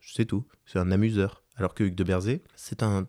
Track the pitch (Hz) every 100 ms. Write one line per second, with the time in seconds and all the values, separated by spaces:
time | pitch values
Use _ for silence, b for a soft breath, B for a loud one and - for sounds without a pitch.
0 | - - 113 98 - _ _ 95 90 95
1 | 110 104 98 - _ - 92 - 101 90
2 | 92 92 98 151 - - - 120 110 98